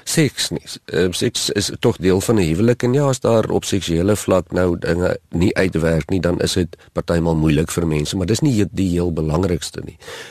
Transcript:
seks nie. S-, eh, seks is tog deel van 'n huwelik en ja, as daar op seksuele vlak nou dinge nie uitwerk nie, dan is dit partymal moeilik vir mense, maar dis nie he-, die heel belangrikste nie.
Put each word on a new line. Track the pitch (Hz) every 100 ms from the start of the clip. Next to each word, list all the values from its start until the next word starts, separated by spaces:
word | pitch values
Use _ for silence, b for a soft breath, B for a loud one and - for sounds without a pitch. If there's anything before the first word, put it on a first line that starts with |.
seks | B - 143 - -
nie. | 76
S-, | - - -
eh, | - 92
seks | - 117 - -
is | 101 - -
tog | 120 -
deel | 90 92
van | 107 110
'n | 82
huwelik | 80 117 123
en | 123
ja, | 135 139
as | 127
daar | 113 113 -
op | 95 -
seksuele | 101 85 82 95 104
vlak | - 92 -
nou | 90 90 87
dinge | - 85 92 - _
nie | 82 95 -
uitwerk | 95 80 82 80 -
nie, | 95
dan | 85 87
is | -
dit | 92 82 - b
partymal | 87 - 85 82 80
moeilik | 78 73 82
vir | - 82
mense, | 76 73 98
maar | 90
dis | 113
nie | 151 107
he-, | 92
die | 85 95
heel | 87 90
belangrikste | 80 78 78 92 80 - -
nie. | - - B B B